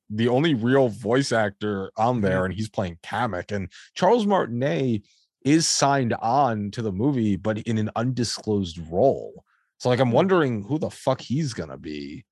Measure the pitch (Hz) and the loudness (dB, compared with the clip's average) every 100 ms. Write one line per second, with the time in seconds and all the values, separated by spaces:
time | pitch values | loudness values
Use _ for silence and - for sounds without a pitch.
0 | - 107 117 123 170 131 117 135 127 101 | -8 -2 2 2 2 2 4 4 4 0
1 | 104 127 139 117 104 98 107 101 95 - | 0 0 2 0 0 -2 -4 -4 -6 -2
2 | 113 123 98 92 92 92 107 - 92 82 | 0 2 2 0 0 -4 -6 -4 -6 -8
3 | - 104 120 90 - 104 90 - - - | -8 -4 -4 -4 -6 -6 -8 -12 -20 0
4 | 180 240 202 190 113 120 139 160 131 110 | 2 4 2 0 0 -2 -2 0 0 -2
5 | - _ _ _ 131 156 160 - 139 139 | -6 _ _ _ 2 2 2 2 2 2
6 | 120 113 113 135 135 110 101 101 110 95 | 0 0 2 2 2 0 -4 -4 -4 0
7 | 131 135 107 95 104 107 120 110 104 - | 0 2 2 0 0 -4 -2 -2 -2 -2
8 | 123 123 120 - - 104 92 82 80 85 | -2 -2 -4 -4 -2 -2 -2 -6 -4 2
9 | 135 80 53 - - _ _ _ 123 123 | 2 2 -4 -16 -20 _ _ _ 0 2
10 | 127 120 185 185 139 113 101 151 117 - | 4 4 4 4 2 -2 -4 -4 -4 -4
11 | - 131 - 139 151 - 80 67 73 76 | -4 -2 -2 -4 -2 -6 -10 -10 -10 -10
12 | 71 98 - | -10 -14 -18